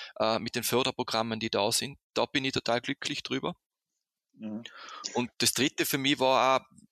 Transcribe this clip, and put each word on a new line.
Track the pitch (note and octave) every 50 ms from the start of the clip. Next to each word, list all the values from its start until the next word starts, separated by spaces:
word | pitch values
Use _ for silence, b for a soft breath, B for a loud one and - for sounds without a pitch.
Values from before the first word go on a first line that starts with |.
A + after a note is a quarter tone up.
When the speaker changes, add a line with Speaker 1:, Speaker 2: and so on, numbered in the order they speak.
| B B B B
Speaker 1:
äh, | A2 A2 A2+ G2+
mit | G2+ A2+ -
den | B2 A2
Förderprogrammen, | - A#2 B2 C3 C3 - - A#2 - - A2 A2+ A#2 A2+ A2
die | A2 A2+
da | - G#2 G2+ A2 A#2
sind. | - A#2 C3+ C#3 - _ _ -
Da | - A#2
bin | - - D3 C3
ich | C3 -
total | - - - A#2 A#2+
glücklich | - - C#3 - - - C3 - -
drüber. | - A#2+ C3+ - E3 F3 - _ _ _ _ _ _ _ _ _ _ _ _ _ _ _
Speaker 2:
Mhm. | - A2 A2 G#2+ A2+ A#2 B B B B B B B B B -
Speaker 1:
Und | A#2 B2 A2+ _ -
das | A#2+ A#2 -
Dritte | - A2+ - - - D#3+
für | - - C#3
mich | C3 C#3 C#3+ B2
war | C3 C3 C3 B2+ B2 C3 C3 B2+
auch, | - - _ - - _